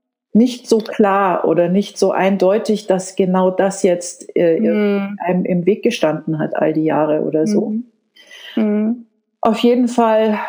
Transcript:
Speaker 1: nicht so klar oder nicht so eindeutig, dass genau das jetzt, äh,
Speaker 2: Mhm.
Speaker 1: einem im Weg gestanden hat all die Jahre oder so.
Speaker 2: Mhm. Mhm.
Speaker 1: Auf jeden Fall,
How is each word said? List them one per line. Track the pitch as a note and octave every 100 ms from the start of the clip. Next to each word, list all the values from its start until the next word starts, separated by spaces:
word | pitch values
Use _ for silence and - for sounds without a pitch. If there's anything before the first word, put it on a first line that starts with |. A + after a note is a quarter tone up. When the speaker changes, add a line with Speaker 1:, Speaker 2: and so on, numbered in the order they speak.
| _ _ _
Speaker 1:
nicht | G#3 B3 A#3+ -
so | A3+
klar | G#3+ - G3+ G3 G3 E3+
oder | - E3 F3
nicht | F#3 G3+ -
so | F#3+
eindeutig, | - F#3 G3 F#3 G#3+ A3+ G#3 -
dass | F#3 F#3 -
genau | F#3+ F#3 F#3
das | F#3 F#3+ F#3
jetzt, | F#3+ F3 - - - -
äh, | F3 D#3+
Speaker 2:
Mhm. | G#3+ G#3+ G#3 G3+ G3 G3+
Speaker 1:
einem | E3+ F3+
im | - F3+ F3
Weg | G#3+
gestanden | - - D#3 D3 - D#3
hat | - -
all | D#3
die | D#3
Jahre | D#3 D3 D#3 D#3
oder | - D#3 E3
so. | G#3 -
Speaker 2:
Mhm. | A3 - _ _ _ - - - -
Mhm. | G#3+ G#3 A3 B3 - _ _ _
Speaker 1:
Auf | A#3 G#3+
jeden | A#3+ B3 A#3+
Fall, | A#3+ A3+ A3 A3 G#3+